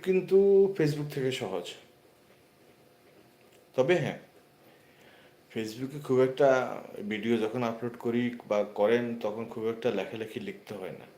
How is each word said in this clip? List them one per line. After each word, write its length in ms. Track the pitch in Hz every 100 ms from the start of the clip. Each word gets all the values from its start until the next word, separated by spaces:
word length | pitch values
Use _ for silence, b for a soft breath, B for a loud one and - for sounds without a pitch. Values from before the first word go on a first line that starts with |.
কিন্তু 360 | 185 185 156 190 196 196 196 196
Facebook 300 | 151 147 147
থেকে 180 | 143 131
সহজ। 320 | 127 104 92 - - - _ _ _ _ _ _ _ _ _ _ _ _ - - _ _ - _
তবে 200 | - 143
হ্যাঁ, 240 | 175 117 - - _ _ _ b b b b b b b b _
Facebook-এ 440 | 117 110 113 131 147
খুব 160 | 143 127
একটা 640 | 131 131 139 131 120 - - - 104
ভিডিও 280 | 107 113 113
যখন 260 | 107 123
আপলোড 340 | 117 113 120 -
করি 400 | 120 120 123 120 -
বা 160 | 104
করেন, 540 | 101 - 104 120 120 117
তখন 260 | 107 110
খুব 220 | 110 120 113
একটা 240 | 113 120
লেখালেখি 500 | 101 95 110 110 -
লিখতে 340 | 98 95 -
হয় 160 | 101 90
না। 160 | 67 -